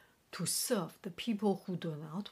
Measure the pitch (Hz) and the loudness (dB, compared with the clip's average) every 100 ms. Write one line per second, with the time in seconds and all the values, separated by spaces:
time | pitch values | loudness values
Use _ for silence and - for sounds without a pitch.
0 | - _ - - 165 - - 220 165 - | -20 _ -12 -4 0 0 2 2 0 -4
1 | 190 - - 202 208 185 - 175 165 151 | -10 -4 -2 4 4 4 0 -2 -2 -4
2 | 156 175 202 | -6 -6 -6